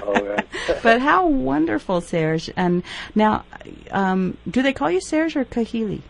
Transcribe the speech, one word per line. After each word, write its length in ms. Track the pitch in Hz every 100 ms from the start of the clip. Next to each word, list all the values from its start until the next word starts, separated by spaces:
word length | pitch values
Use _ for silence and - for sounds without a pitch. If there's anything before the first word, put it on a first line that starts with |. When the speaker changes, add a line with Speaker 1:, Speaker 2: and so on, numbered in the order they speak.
Speaker 1:
Oh, 100 | 104 101
right. 220 | 101 104 - -
Speaker 2:
<laughs> 200 | - -
But 200 | 233 233
how 240 | 277 349 359
wonderful, 720 | 269 262 285 330 311 - 180
Serge. 500 | 175 170 160 160 - -
And 260 | 180 175 - - -
now, 300 | 214 214 - - - - - -
um, 480 | 196 190 185 180 - -
do 120 | 233
they 100 | 269
call 180 | 269 294
you 120 | 370
Serge 340 | - 311 320 302
or 80 |
Kahili? 560 | 240 240 226 233 220 156